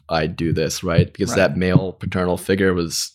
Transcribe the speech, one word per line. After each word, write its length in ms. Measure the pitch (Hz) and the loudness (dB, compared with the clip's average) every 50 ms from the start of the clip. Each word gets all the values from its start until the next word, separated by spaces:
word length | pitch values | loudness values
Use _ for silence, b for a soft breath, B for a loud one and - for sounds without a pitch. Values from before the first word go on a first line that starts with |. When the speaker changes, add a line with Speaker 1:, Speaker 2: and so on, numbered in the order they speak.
| _ - | _ -4
Speaker 1:
I 180 | 80 80 78 80 | -2 0 0 -2
do 240 | 90 - 85 82 | -2 -2 -2 -2
this," 320 | 80 80 80 82 - - - | 0 0 -2 -2 -4 -4 -4
right? 280 | 90 82 85 - - | 0 2 2 2 2
Because 180 | - - 98 90 | 0 -4 -4 -2
Speaker 2:
Right. 60 | - 98 | 2 2
Speaker 1:
that 200 | 95 78 71 90 | 2 2 2 0
male 360 | 92 92 90 90 95 92 - | 2 2 2 2 2 -2 -6
paternal 440 | - - 92 - 92 90 90 87 85 | -8 -8 -6 -2 -2 0 0 -2 -2
figure 360 | - - 98 98 98 95 90 | 0 0 0 2 2 2 2
was, 380 | 90 85 82 - - - - - | 0 -2 -4 -4 -6 -8 -8 -10